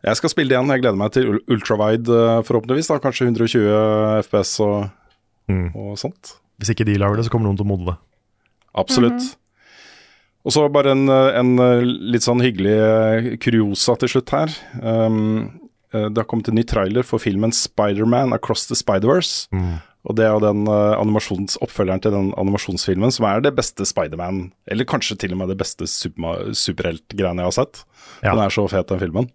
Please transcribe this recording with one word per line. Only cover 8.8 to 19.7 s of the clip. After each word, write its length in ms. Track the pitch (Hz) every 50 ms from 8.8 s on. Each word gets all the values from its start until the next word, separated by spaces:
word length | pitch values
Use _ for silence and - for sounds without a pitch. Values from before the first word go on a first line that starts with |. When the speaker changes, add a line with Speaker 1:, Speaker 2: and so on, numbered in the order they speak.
| - - 262 254 - 240 240 123
Speaker 3:
Mhm. 120 | 127 131 - _ _ _ _ _ _ _ - - - - - - _ _ _ _ _ _ _ _ _
Speaker 1:
Og 80 | 139
så 180 | - 151 151 143
bare 200 | 143 143 139 139
en, 160 | 135 135 135 139
en, 480 | 135 131 131 135 - 120 123 127 123 123 123 123 123 120 123 123 123 - - 113
litt 100 | 120 117
sånn 180 | - 120 120 120
hyggelig, 360 | 123 127 110 92 95 101 107 110
eh, 580 | 110 110 110 110 110 110 110 113 117 123 113 113
kuriosa 600 | - 123 113 113 107 104 101 - - - 120 -
til 100 | - 123
slutt 220 | - 131 123 -
her. 180 | 139 147 156 160 151 - - - - 120
Um, 760 | 117 113 113 113 110 113 110 110 107 107 107 110 110 101 - - - - _ _ _ _
eh, 160 | - 110 107 107
det 80 | 107
har 80 | 113 110
kommet 240 | - - 113 110 -
en 60 | 110
ny 80 | 113
trailer 400 | 117 - - 110 98 95 104 123 123
for 140 | - - 113
filmen 320 | - 110 95 98 107 113
Spider-Man 800 | 110 - - - _ - 107 104 98 101 110 117 120 123 135 127
Across 340 | 117 107 - - 110 - - -
the 60 | 127
Spider-Verse. 720 | - - - 101 95 101 120 156 180 160 - - - - _
Speaker 2:
Mm. 280 | - 92 92 90